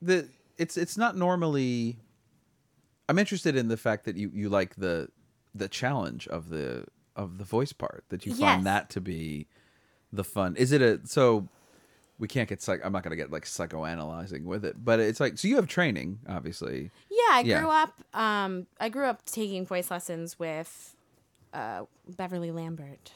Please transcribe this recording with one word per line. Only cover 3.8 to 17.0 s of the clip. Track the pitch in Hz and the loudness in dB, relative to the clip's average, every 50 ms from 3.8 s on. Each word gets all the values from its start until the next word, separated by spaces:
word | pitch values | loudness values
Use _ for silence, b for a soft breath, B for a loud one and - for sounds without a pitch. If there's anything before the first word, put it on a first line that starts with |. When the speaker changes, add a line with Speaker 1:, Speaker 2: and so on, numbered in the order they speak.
| - 117 107 107 - | 0 0 0 0 -2
Speaker 1:
that | 117 95 90 | -6 -4 -4
you, | 104 101 - | -4 -6 -4
you | 104 104 101 | -4 -2 2
like | 104 98 92 90 - | 2 2 2 0 -2
the, | - 98 92 85 82 71 - _ _ _ _ _ _ _ _ - | -4 -2 0 0 0 -2 -6 _ _ _ _ _ _ _ _ -8
the | 104 98 98 | -6 -6 -6
challenge | - - 123 127 139 127 95 76 58 - - - | -4 -2 -2 -2 0 0 -2 -4 -6 -8 -8 -8
of | - 85 80 82 | -8 -8 -6 -6
the, | 82 76 73 64 62 60 50 - - _ _ _ - | -6 -4 -4 -4 -4 -6 -10 -12 -16 _ _ _ -10
of | - 101 92 87 92 | -8 -8 -8 -8 -10
the | 101 | -6
voice | 92 - 113 135 147 - | -2 0 0 0 0 -4
part, | - - - - - - - | -6 -6 -6 -6 -8 -12 -8
that | - 90 - | -8 -6 -6
you | - - | -4 -2
Speaker 2:
Yes. | 233 | 2
Speaker 1:
find | 285 294 240 92 92 | 4 4 4 4 4
that | 98 98 101 - - | 2 2 2 0 -2
to | - 101 | -6 -6
be | 90 - 82 82 80 78 76 73 76 - b b b b b b b b b b b b | -6 -4 -4 -4 -4 -6 -6 -8 -8 -12 b b b b b b b b b b b b
the | - 101 92 | -4 -4 -4
fun. | - - 107 95 92 85 | -2 0 0 0 2 2
Is | - 127 127 | 4 4 6
it | 143 147 | 6 8
a, | 127 117 104 - - | 8 6 6 4 0
so | - - 151 131 123 113 107 95 - _ b b b b b b b b b b b _ - | -2 4 6 6 8 6 6 2 -2 _ b b b b b b b b b b b _ -8
we | 113 104 | -6 -4
can't | - 131 113 - | -2 -2 -2 -2
get | 104 92 | -4 -4
psych-, | - - 95 - - | -2 -2 -2 0 0
I'm | 92 | -2
not | 98 95 90 | -2 -2 -4
gonna | 87 80 | -4 -4
get, | 80 73 67 | -4 -4 -4
like, | 78 78 - | -6 -8 -8
psychoanalyzing | - - - 87 80 80 80 80 80 85 82 76 78 82 85 82 92 87 69 78 | -8 -6 -6 -6 -6 -6 -6 -6 -6 -6 -6 -6 -8 -8 -8 -10 -8 -8 -8 -6
with | 90 92 104 101 | -4 -4 -4 -4
it, | - - - 117 | -4 -6 -2 2
but | 120 113 113 | 4 4 6
it's | 113 104 113 - | 6 4 2 2
like, | 143 131 - 110 | 0 0 0 0
so | - 196 | 0 2
you | 262 285 | 4 2
have | - 143 | 2 2
training, | - - 180 151 104 73 65 82 98 110 120 - | 2 0 0 2 0 -2 -4 -6 -8 -10 -10 -8
obviously. | 92 85 64 80 85 - - - 65 64 67 90 b b | -8 -6 -6 -8 -8 -8 -8 -6 -6 -6 -8 -10 b b